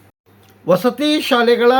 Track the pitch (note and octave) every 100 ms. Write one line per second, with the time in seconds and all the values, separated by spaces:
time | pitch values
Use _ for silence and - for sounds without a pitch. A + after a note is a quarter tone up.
0 | _ _ _ _ _ _ - F3 B3 A#3+
1 | D4+ D4+ - B3 A#3 A#3 A#3+ C4